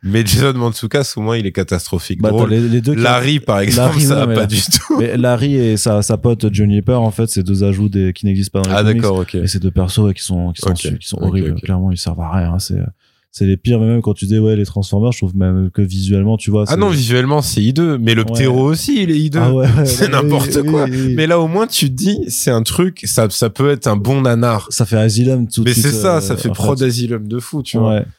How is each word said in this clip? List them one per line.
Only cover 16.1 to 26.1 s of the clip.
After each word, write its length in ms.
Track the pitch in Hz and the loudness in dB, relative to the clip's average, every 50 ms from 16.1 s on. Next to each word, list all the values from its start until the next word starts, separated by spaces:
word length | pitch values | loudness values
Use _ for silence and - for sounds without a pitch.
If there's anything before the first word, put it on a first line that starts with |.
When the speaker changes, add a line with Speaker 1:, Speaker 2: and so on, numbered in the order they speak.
| 101 98 98 107 113 107 | 0 2 2 0 0 -2
Speaker 2:
tu 120 | - - | -2 0
vois, 140 | 104 107 104 101 | 0 0 2 0
Speaker 1:
Ah 20 | |
Speaker 2:
c'est 40 | 143 180 | 0 0
Speaker 1:
non, 100 | 208 202 | 2 2
visuellement, 540 | 175 143 123 113 120 123 127 131 147 151 | 2 0 0 2 2 2 2 2 0 0
c'est 200 | 135 - - - | 0 -2 -2 0
hideux. 360 | 104 113 131 151 170 165 151 127 | 0 2 2 2 0 0 0 0
Mais 160 | 113 113 117 | 2 2 2
le 80 | 113 | 2
Speaker 2:
Ouais. 100 | 113 110 | 2 0
Speaker 1:
ptéro 300 | 113 117 135 131 123 127 | 0 0 2 2 2 2
aussi, 400 | 131 143 160 160 - - 285 226 | 2 2 0 0 -2 -2 0 0
il 80 | 196 165 | 0 0
est 80 | 160 151 | 0 0
hideux. 220 | 156 156 143 156 | 0 0 0 2
Speaker 2:
Ah 100 | 117 127 | 2 2
ouais, 140 | 127 131 127 131 110 | 2 2 2 4 4
ouais, 80 | 135 151 | 4 2
Speaker 1:
C'est 200 | 135 123 131 208 | 2 2 0 0
Speaker 2:
ouais, 60 | - | 0
Speaker 1:
n'importe 460 | - 233 147 147 147 139 135 143 - | 2 0 2 2 2 0 0 0 0
Speaker 2:
oui, 100 | 147 143 151 | 0 0 2
Speaker 1:
quoi. 140 | 156 151 143 | 0 0 0
Speaker 2:
oui, 60 | 131 127 131 131 131 | 0 -2 -2 0 0
oui. 60 | 127 | 0
Speaker 1:
Mais 100 | 156 156 | 0 2
là, 120 | 160 170 175 | 2 2 2
au 80 | 165 160 | 2 0
moins, 180 | 170 196 226 | 0 -2 -2
tu 240 | 226 - - - 139 | -2 0 0 0 0
te 40 | 131 | -2
dis, 240 | 127 151 185 208 196 180 123 | 0 0 0 0 0 -4 -6
c'est 220 | 120 - - - | -6 -4 -2 0
un 120 | 123 113 | 0 0
truc, 400 | 113 - - - 175 185 180 - - | 0 -2 0 0 0 0 -2 -6 -8
ça, 240 | - - - 113 104 | -2 0 0 0 0
ça 220 | - - 123 113 | 0 -2 -2 -2
peut 180 | 98 - 131 143 | 0 0 0 0
être 180 | 143 127 - 120 | 0 0 0 -2
un 80 | 104 | 0
bon 260 | 104 98 123 135 139 | 0 0 0 0 2
nanar. 460 | 131 127 117 117 117 120 113 - - - | 2 2 2 2 2 0 0 -2 -4 -6
Speaker 2:
Ça 160 | - - 117 | -2 -2 -2
fait 100 | 98 113 | 0 2
Asylum 520 | 110 110 113 101 113 123 127 131 127 120 104 | 2 2 2 2 2 2 2 2 0 0 -2
tout 160 | - - 113 | -2 0 0
de 40 | 123 | 0
Speaker 1:
Mais 60 | 120 | 2
Speaker 2:
suite, 100 | 113 110 | 2 0
Speaker 1:
c'est 60 | 147 | 0
ça, 240 | 143 - - 190 | 0 0 0 2